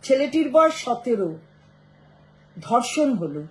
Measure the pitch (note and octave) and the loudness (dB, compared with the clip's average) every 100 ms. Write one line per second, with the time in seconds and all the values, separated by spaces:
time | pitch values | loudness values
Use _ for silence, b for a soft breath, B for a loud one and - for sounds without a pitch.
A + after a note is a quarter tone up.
0 | - C4+ C#4+ D#4 C4+ D4 D#4+ D#4 B3+ A#3+ | 2 0 2 0 2 4 4 2 -4 -4
1 | B3+ A3 F3+ D#3+ - _ _ _ _ _ | -2 -2 -2 -8 -18 _ _ _ _ _
2 | _ _ _ _ _ - - A#3 A#3 - | _ _ _ _ _ -18 0 0 2 0
3 | D4 A3+ D#3+ D3 D#3 | 0 0 -4 -8 -12